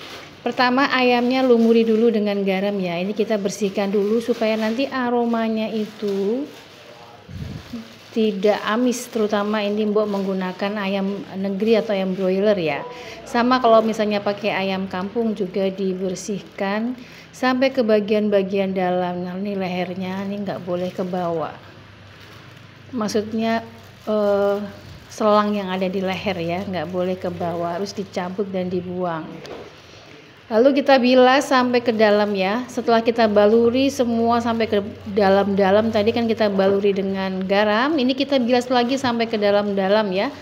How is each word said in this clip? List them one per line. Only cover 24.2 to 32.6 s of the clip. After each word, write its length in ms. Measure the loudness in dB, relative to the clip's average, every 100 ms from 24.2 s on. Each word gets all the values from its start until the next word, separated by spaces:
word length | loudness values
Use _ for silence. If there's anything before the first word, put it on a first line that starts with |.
| 2 2 2 0 -4 -12 -18 -20 -18
selang 400 | -2 4 4 4
yang 160 | -2 -2
ada 160 | -2
di 160 | -2 -2
leher 400 | -4 -4 -4 -4
ya, 240 | -2 -4
nggak 240 | -4 -6 -4
boleh 320 | -2 -2 -2
ke 80 | -4
bawah, 480 | -4 -4 -4 -4 -4
harus 160 | -6
dicabut 560 | -6 -8 -6 -6 -4 -4
dan 240 | -2 -2
dibuang. 560 | -4 -4 -4 -4 -4 -8 -12 -14 -14 -16 -20 -20 -20 -20 -20 -20 -20 -2
Lalu 320 | 4 4 4
kita 160 | 4 4
bilas 560 | 6 6 6 4 2
sampai 320 | 0 2 0
ke 80 | 0
dalam 400 | 2 4 4 2
ya. 320 | 0 0 -2